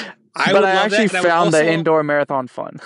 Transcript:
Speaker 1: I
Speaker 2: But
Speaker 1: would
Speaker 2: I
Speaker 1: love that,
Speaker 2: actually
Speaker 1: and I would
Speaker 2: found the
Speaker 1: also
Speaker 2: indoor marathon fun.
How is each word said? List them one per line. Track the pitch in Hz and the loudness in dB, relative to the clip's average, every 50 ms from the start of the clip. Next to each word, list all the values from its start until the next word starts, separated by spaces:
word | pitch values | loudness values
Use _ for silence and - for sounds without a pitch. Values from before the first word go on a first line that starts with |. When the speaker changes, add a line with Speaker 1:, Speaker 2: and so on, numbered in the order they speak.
| 220 - - _ _ _ - | -8 -12 -16 _ _ _ -6
Speaker 1:
I | - 139 165 196 | -4 -2 2 2
Speaker 2:
But | |
Speaker 1:
would | 196 196 | 2 2
Speaker 2:
I | 190 190 | 2 2
Speaker 1:
love | 190 202 214 | 0 0 0
that, | 202 220 | 0 0
Speaker 2:
actually | 220 | 0
Speaker 1:
and | 190 185 | 0 0
I | 180 180 | 0 0
would | 175 | 2
Speaker 2:
found | 170 170 170 170 160 | 2 2 2 2 2
the | 156 | 2
Speaker 1:
also | 151 165 160 | 2 2 0
Speaker 2:
indoor | 165 160 165 160 156 151 | 0 0 0 0 0 0
marathon | 147 147 147 143 - 143 135 127 | 0 0 -2 -2 -2 -4 -4 -6
fun. | 120 - - - - - 156 - | -6 -10 -12 -12 -12 -14 -16 -14